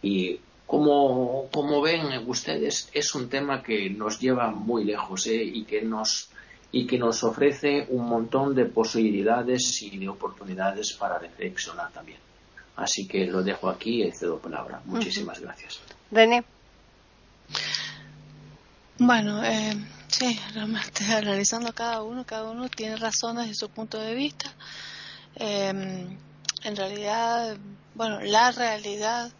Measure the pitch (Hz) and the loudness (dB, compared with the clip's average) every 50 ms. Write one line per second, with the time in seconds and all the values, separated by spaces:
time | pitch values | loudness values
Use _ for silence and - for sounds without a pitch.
0 | - 98 101 95 92 90 90 - - - _ - - - - 143 147 147 143 143 | 0 2 2 2 2 0 -2 -6 -8 -18 _ -20 -8 0 2 4 6 6 8 8
1 | 143 135 127 127 127 120 123 135 135 135 - 151 143 147 147 143 143 160 170 165 | 6 6 6 4 2 2 0 -2 -4 -2 -2 0 2 4 4 4 4 4 2 2
2 | 156 143 131 123 113 123 123 - - - - 151 151 143 139 - - - - 147 | 0 -2 -2 -4 -4 -2 -4 -4 -2 -2 -2 0 0 0 0 -2 -4 -2 -2 -2
3 | 147 - - 147 123 120 139 135 143 143 139 127 - - 113 104 98 95 98 107 | 0 0 -2 -2 -4 -2 -2 -2 -2 0 -2 -4 -2 -2 -2 0 0 -2 -4 -2
4 | 110 107 107 - 123 131 127 123 120 113 107 101 104 110 120 113 104 101 104 107 | -2 -4 -2 0 2 2 4 4 2 0 0 -2 -2 0 0 2 2 0 0 -2
5 | - - 95 95 - 113 113 113 113 - - 117 104 - 104 107 110 113 113 110 | -4 -6 -4 -4 0 0 0 0 0 -2 -4 -6 -6 -2 -2 -2 0 0 -2 -2
6 | 110 107 - - - - - - - - - - - - - 127 123 - 127 123 | -2 -2 -2 -2 -4 -8 -16 -20 -20 -20 -20 -20 -18 -2 -2 -2 0 2 0 2
7 | 120 117 113 - - 113 113 - 139 143 139 - - 147 143 143 143 - 131 123 | 2 2 2 2 2 0 2 4 4 4 4 4 0 2 2 2 0 0 -2 -2
8 | 120 117 117 113 113 113 - 131 135 139 139 127 120 - - 113 110 110 - 117 | 0 2 0 0 0 2 2 2 2 4 4 4 4 4 4 2 2 2 4 4
9 | 113 107 101 98 98 107 117 123 117 123 127 123 123 - - - 107 101 98 98 | 4 4 4 4 4 4 4 4 4 2 2 2 2 0 0 -2 -6 -8 -8 -8
10 | 95 98 98 - - 98 101 - 101 98 92 92 95 98 98 101 107 101 - - | -6 -6 -6 -6 -6 -8 -8 -8 -10 -10 -4 0 0 0 0 0 -4 -6 -4 -4
11 | 101 95 90 85 85 85 - - - 95 - - - 87 82 87 85 82 - - | -2 -2 -2 -2 -4 -8 -10 -6 -6 -6 -4 -6 -8 -6 -6 -8 -8 -8 -10 -14
12 | - - - - - - _ - _ - _ - - - _ - - - - - | -16 -16 -20 -20 -20 -20 _ -20 _ -20 _ -20 -20 -18 _ -6 -2 -2 -2 -2
13 | 98 95 - 98 92 90 90 95 92 98 95 - - 98 92 - - 110 120 117 | -2 -2 0 0 0 2 2 0 0 0 -2 -2 -2 -2 -2 -2 -2 -2 0 2
14 | 104 95 95 - 85 85 82 76 - - 82 71 60 64 - - - - 190 220 | 0 0 -2 -2 -4 -2 -2 -4 -6 -8 -8 -8 -8 -10 -12 -12 -10 -6 -2 -2
15 | 220 - - - - - - - - - - - - - - - - - - - | -2 -2 -2 -4 -4 -6 -8 -10 -12 -14 -14 -16 -14 -16 -16 -16 -16 -20 -20 -20
16 | _ _ 220 220 226 226 240 240 240 - - - - - - - - - _ _ | _ _ 8 8 8 8 8 4 2 -2 -16 -20 -20 -20 -20 -20 -20 -20 _ _
17 | _ _ _ _ - - - _ _ - - - - - - - - - - - | _ _ _ _ -20 -20 -20 _ _ -8 -6 -6 -6 -4 -4 -6 -6 -6 -12 -14
18 | - - - - - - - - - - - - - - - - _ - - - | -18 -20 -20 -20 -20 -20 -20 -20 -20 -20 -20 -20 -20 -20 -20 -20 _ -20 0 4
19 | 247 240 247 226 208 208 208 214 226 226 226 220 214 214 214 208 208 - - - | 6 6 6 6 4 2 -2 0 0 0 2 2 0 0 -2 -4 -6 -10 -16 -20
20 | - - - - 262 247 233 214 - - 214 220 214 214 220 214 - - - - | -4 -2 0 2 2 2 0 0 -4 -8 -8 -6 -4 -2 -2 -4 -4 -4 -4 -2
21 | 202 202 226 220 214 208 202 196 202 202 - 233 240 233 226 - 233 233 233 220 | 0 2 2 2 4 2 2 2 2 2 0 0 -2 -4 -4 -4 -4 -2 -2 -2
22 | 214 220 240 254 247 - 226 220 220 220 226 233 254 254 - - 220 214 220 220 | -4 -6 -6 -8 -8 -8 -8 -8 -6 -6 -8 -6 -6 -8 -6 -6 -6 -6 -6 -2
23 | 220 226 214 - - 233 233 233 240 226 208 - - 208 - - 220 220 - 220 | -2 -2 -2 -2 -2 -2 -4 -4 -4 -4 -4 -6 -8 -8 -8 -10 -10 -8 -8 -6
24 | 214 220 226 247 277 294 - - - - - - - - - - - - - - | -6 -4 -2 -2 -2 -2 -2 -6 -10 -10 -10 -16 -18 -16 -16 -14 -14 -14 -14 -14
25 | - - - - - - - - 226 214 208 202 196 196 190 196 190 190 190 185 | -14 -16 -16 -18 -20 -20 -12 -6 -4 -2 -2 0 0 0 -2 -2 -4 -6 -8 -8
26 | 180 180 190 196 - - - - - - - - - 208 208 202 196 190 202 208 | -10 -10 -12 -14 -18 -20 -20 -10 -6 -6 -6 -4 -4 -6 -4 -4 -4 -4 -4 -4
27 | 208 208 214 226 233 233 233 233 233 226 214 202 202 202 202 - - - - 220 | -2 -2 0 2 2 2 2 0 0 -2 -6 -8 -12 -16 -18 -18 -20 -20 -6 -4
28 | 226 220 214 196 - 202 208 220 233 247 240 247 247 233 220 214 208 208 202 202 | -2 -2 -2 -2 -2 4 6 8 8 8 6 2 0 0 0 -2 -4 -6 -4 -2
29 | 208 220 233 240 240 240 240 - | 0 0 0 0 -4 -6 -10 -16